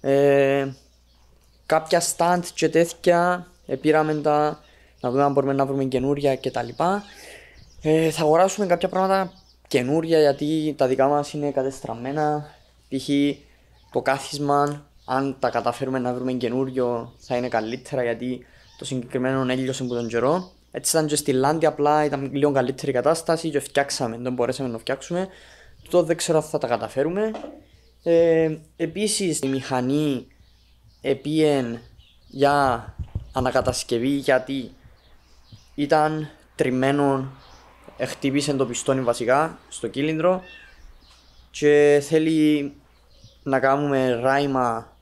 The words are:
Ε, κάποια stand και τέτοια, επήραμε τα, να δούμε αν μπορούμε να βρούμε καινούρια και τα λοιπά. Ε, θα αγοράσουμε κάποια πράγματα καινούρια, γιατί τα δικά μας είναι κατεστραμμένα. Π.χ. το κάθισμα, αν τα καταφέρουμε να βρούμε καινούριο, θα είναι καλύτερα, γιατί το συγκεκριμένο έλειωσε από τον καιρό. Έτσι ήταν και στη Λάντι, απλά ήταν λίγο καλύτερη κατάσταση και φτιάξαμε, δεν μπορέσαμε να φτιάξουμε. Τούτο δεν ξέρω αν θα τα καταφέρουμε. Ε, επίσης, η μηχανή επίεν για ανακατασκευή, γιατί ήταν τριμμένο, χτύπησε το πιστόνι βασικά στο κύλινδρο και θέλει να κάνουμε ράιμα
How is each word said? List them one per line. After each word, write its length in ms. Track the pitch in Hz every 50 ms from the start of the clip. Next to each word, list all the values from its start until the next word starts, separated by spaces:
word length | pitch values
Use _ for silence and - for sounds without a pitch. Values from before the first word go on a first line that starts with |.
Ε, 640 | - 135 139 139 143 143 139 139 139 135 139 139 139 139 135 - _ _ _ _ _ _ _ _ _ _ _ _ _ _ _ _ _
κάποια 360 | _ 156 160 156 - 185 170 170 - - -
stand 240 | 170 170 180 175 175 - -
και 160 | - 165 156
τέτοια, 760 | 160 160 170 165 - - - 180 175 170 175 180 180 175 170 - _ _ _
επήραμε 500 | - 135 131 - 151 151 156 156 156 151
τα, 440 | 151 143 151 147 147 151 151 156 - _ _ _ _ _ _ _ _
να 120 | - 123
δούμε 120 | 120 135 143
αν 100 | 143 139
μπορούμε 200 | 143 135 139 139
να 120 | 139 139
βρούμε 200 | 135 139 139 135
καινούρια 500 | 135 127 127 127 139 143 143 143 143 131
και 160 | 123 - 135
τα 120 | - - 120
λοιπά. 400 | 117 120 - 156 175 190 202 202 - - - - - - - - - - - - - - -
Ε, 300 | - 156 156 160 165 160
θα 100 | 151 156
αγοράσουμε 440 | 160 151 156 165 185 196 190 - 208
κάποια 240 | 180 175 170 - 180
πράγματα 440 | - 185 190 190 190 196 190 175 - - _ _ _ _ _ -
καινούρια, 520 | - 135 123 127 147 160 165 165 165 156
γιατί 540 | 151 143 139 139 151 147 160 160 151 156 139 -
τα 100 | 139 127
δικά 200 | 131 131 131 139
μας 260 | 147 147 143 - -
είναι 180 | 151 147 143
κατεστραμμένα. 960 | 139 139 131 135 135 - - - 113 117 120 131 139 156 151 151 151 147 151 147 - _ _ _ _ _ _ _ -
Π.χ. 140 | 135 131 - 143 143 143 143 143 143 _ _ _ _ _ _ _ _ _ _
το 100 | - -
κάθισμα, 840 | - 131 135 139 - - - 139 147 143 143 143 143 147 147 147 147 _ _ - _
αν 300 | - 127 131 139 139 127 -
τα 100 | - 120
καταφέρουμε 500 | - 117 110 120 117 - 139 131 131 131
να 140 | 123 123 123
βρούμε 200 | 123 127 131 127
καινούριο, 800 | 127 120 117 117 131 135 131 127 131 127 123 120 117 113 120 - -
θα 200 | - - 127 123
είναι 100 | 123 127
καλύτερα, 560 | 117 117 107 110 120 123 - - - 135 123
γιατί 420 | 117 113 107 120 127 127 127 - _ _ - - - _ -
το 80 | -
συγκεκριμένο 680 | - 139 127 120 - - 131 123 131 135 135 135 127
έλειωσε 320 | 127 127 131 127 131 131 131
από 100 | 123 123
τον 140 | 120 120 113
καιρό. 440 | 113 117 117 131 160 185 180 - - _ _ _
Έτσι 260 | _ 123 - - - 160
ήταν 100 | 156 151
και 80 | 151
στη 160 | 147 147 -
Λάντι, 340 | 135 127 131 139 156 165 160
απλά 400 | 156 147 - 143 147 151 151 151
ήταν 300 | 147 143 135 139 135 131
λίγο 160 | 143 139 147
καλύτερη 400 | 143 135 127 120 135 - - 139
κατάσταση 580 | 131 127 123 143 165 160 - - 165 160 - 165
και 100 | 143 143
φτιάξαμε, 580 | - - - 143 139 143 - - 139 117 113 117
δεν 160 | 123 127 127
μπορέσαμε 360 | 123 120 117 127 - 139 127
να 80 | 117 113
φτιάξουμε. 500 | - - 135 135 - - 170 175 185 190 - - - - - - - - - - -
Τούτο 200 | - - 208 170
δεν 140 | 156 170 165
ξέρω 200 | - - 165 156
αν 60 | 156
θα 140 | - - 147
τα 100 | 135 120
καταφέρουμε. 640 | 120 113 113 107 - 131 143 160 175 196 214 220 220 - - - - - - _ - - _ _ _ _ _
Ε, 540 | 170 170 165 170 165 165 160 160 160 156 160 156 _ _
επίσης, 640 | _ 170 156 160 185 214 208 208 - 202 180 156 -
η 80 | - 135
μηχανή 800 | 135 135 131 - 135 127 123 127 139 147 156 147 139 120 - - _ _ - _ _ _ _ _ _ _ _ - _ _
επίεν 800 | - 135 135 135 - 147 151 156 156 151 147 139 127 117 117 117 - - - - - _ _ _ _ -
για 640 | - 135 143 139 143 143 139 135 123 117 - - - - - - - - - -
ανακατασκευή, 760 | - 131 123 127 123 131 110 127 123 - - - 120 117 120 135
γιατί 640 | 143 139 135 - 135 127 127 - 139 135 120 - - - _ - - _ _ - - - _ _ - - - _ - - - _ -
ήταν 540 | - 147 143 160 156 151 156 156 156 156 147 - - - _ _
τριμμένο, 760 | - - 131 123 127 131 135 139 143 143 139 139 135 131 135 135 - - - - - - - - - - - - -
χτύπησε 540 | 127 127 - - - 139 131 143 139 147 143
το 120 | 131 -
πιστόνι 360 | 117 120 - - - 135 131
βασικά 580 | 131 117 120 - 120 110 127 139 156 160 - - - -
στο 180 | - - - 113
κύλινδρο 540 | - 127 143 156 160 156 160 180 185 185 185 - - - - - - - - - - - - - - - _ - _ - - _
και 520 | - - 147 147 147 147 147 147 147 147 143 143
θέλει 680 | 160 160 156 160 160 156 151 151 151 147 143 143 143 - _ _ _ _ _ _ - _ - - _ _ _
να 160 | 143 135 131
κάνουμε 540 | 127 135 139 143 147 143 139 135 131 127 123
ράιμα 800 | 117 120 131 135 139 143 143 135 131 127 120 113 113 117 - _ _